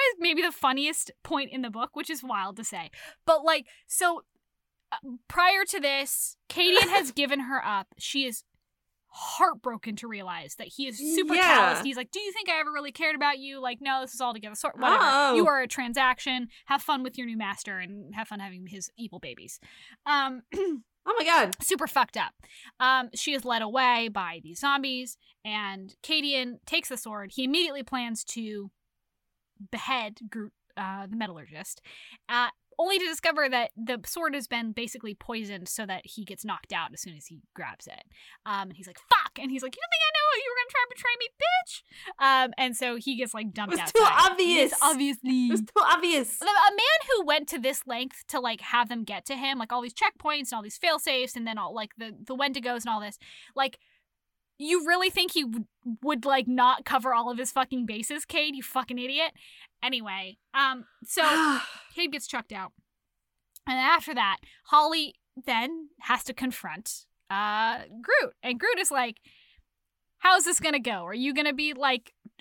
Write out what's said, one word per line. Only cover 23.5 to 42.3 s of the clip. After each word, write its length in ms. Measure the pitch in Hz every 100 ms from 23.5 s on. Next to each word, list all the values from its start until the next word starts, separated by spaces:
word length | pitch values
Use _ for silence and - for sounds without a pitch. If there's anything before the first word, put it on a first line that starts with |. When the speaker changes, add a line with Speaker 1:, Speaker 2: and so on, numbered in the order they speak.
| 226
Speaker 1:
away 480 | 214 254 247 240 226
by 320 | 202 180 165
these 160 | 156 170
zombies, 580 | 277 277 269 254 254 - _ _ 214
and 500 | 214 202 196 190 -
Cadian 520 | - 311 285 269 247 240 -
takes 240 | 330 -
the 80 | 254
sword. 340 | 226 208 202
He 120 | - 262
immediately 360 | 311 339 277
plans 440 | 240 262 240 226 -
to 460 | 233 220 208 202 - _ _ _ _ _ _ _ _ 202
behead 480 | 233 - 262 214 220 220
Groot, 240 | 226 214 - _ -
uh, 320 | 190 196 196
the 80 | 220
metallurgist, 680 | 208 165 143 151 - - - - - 233 -
uh, 180 | 240 247 - _ -
only 200 | 349 392
to 60 | 359
discover 440 | 320 330 302 277
that 220 | 254 233 -
the 240 | 226 220 -
sword 300 | - 320 285
has 120 | 226
been 240 | 240 226
basically 440 | 220 233 247 220 202
poisoned 520 | - 226 208 196 180
so 160 | - 202
that 140 | 185 -
he 180 | -
gets 220 | 196 190 214
knocked 260 | 175 -
out 200 | 180 147
as 80 | 147
soon 160 | 185 151
as 80 | -
he 140 | 160 _ -
grabs 320 | 143 - -
it. 160 | - - - - - -
Um, 240 | 202 196
and 40 | 185
he's 80 | 180
like, 140 | -
"Fuck!" 400 | _ 440 - -
And 100 | 269
he's 140 | 262
like, 120 | 262 -
"You 60 |
don't 80 | 679
think 140 | 659 622
I 80 |
know 300 | 622 605 494
you 80 | 539
were 80 | 494
gonna 100 | 494
try 120 | 523
and 60 | 494
betray 180 | 508 - 480
me, 100 | 480 -
bitch?" 1080 | 622 740 719 - - - - - 277